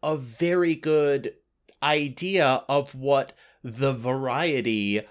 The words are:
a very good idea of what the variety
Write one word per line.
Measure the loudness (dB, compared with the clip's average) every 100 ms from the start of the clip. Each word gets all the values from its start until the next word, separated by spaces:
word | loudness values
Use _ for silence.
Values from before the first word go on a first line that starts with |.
a | -4 -4
very | -6 -2 0 2 2
good | 0 2 2 4 0 -2 -12 _ _ _ -4
idea | 0 0 -2 -6 -2 2 2 2 0
of | -2 -2
what | -6 2 2 0 -10 -20 _
the | -14 -2 -2
variety | 0 -2 -2 -2 -2 0 0 0 0 0 -2 -4